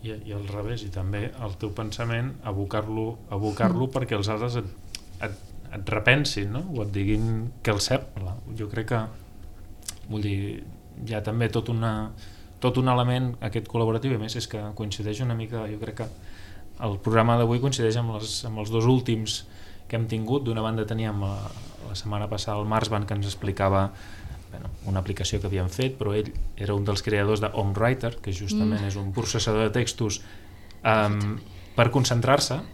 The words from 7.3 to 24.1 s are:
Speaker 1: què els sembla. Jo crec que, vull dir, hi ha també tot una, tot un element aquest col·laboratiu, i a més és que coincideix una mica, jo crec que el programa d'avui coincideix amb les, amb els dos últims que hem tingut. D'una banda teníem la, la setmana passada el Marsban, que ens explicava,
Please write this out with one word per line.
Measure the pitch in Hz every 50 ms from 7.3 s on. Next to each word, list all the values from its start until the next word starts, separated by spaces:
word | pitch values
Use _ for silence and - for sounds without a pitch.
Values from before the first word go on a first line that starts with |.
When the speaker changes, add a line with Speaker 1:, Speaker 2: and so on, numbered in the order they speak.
| 113 110 110 123 - - -
Speaker 1:
què | -
els | 107 101 -
sembla. | - 127 131 - - - - 95 92 92 - - - - 110
Jo | 107 104
crec | 107 110 110 -
que, | 131 113 110 110 - - - - - - - - - - - - - - - - - - - -
vull | 107 107 101
dir, | 104 101 98 98 104 110 110 - - - - - - - - -
hi | 113 113
ha | 107 104
també | 110 107 117 120 113
tot | 110 - - -
una, | 120 113 113 117 110 107 110 110 - - - - - - - - - -
tot | - 127 120 131
un | 123 131
element | 123 123 120 123 123 123 127 127 120 -
aquest | - 110 95 117 110 -
col·laboratiu, | - 117 113 113 113 113 110 135
i | 131
a | 110
més | 107 113 113
és | 120 113 -
que | - 110 104 104 104
coincideix | - 113 104 98 - 104 107 107 107
una | 131 123 117 113
mica, | 113 110 120 117 110 104
jo | 107 107
crec | 113 110 110 -
que | 113 107 - - - - - - - - - - - - - -
el | 123 110 101 95
programa | - 113 110 113 110 117 120 117
d'avui | 120 113 117 120
coincideix | 123 139 131 - 120 110 110 120
amb | 120 117 110
les, | 107 107 107 - - -
amb | 117 110 107
els | 107 104 110
dos | 113 110 120
últims | 131 127 123 - 117 110 110 - - - - - - - - - - - - -
que | - 117
hem | 117 110
tingut. | 113 110 110 107 127 143 139
D'una | 117 113 110 110
banda | 110 110 113 110 104
teníem | 113 110 113 110 - -
la, | 101 98 101 101 101 - - - - - - - - 110
la | 104
setmana | 92 - 107 107 101 104 101
passada | 107 101 - - 104 104
el | 104
Marsban, | 104 107 110 110 110 110 104 104
que | 101 107
ens | 104 101 101
explicava, | 95 - - 101 95 - 98 98 98 98 98 98 - - - -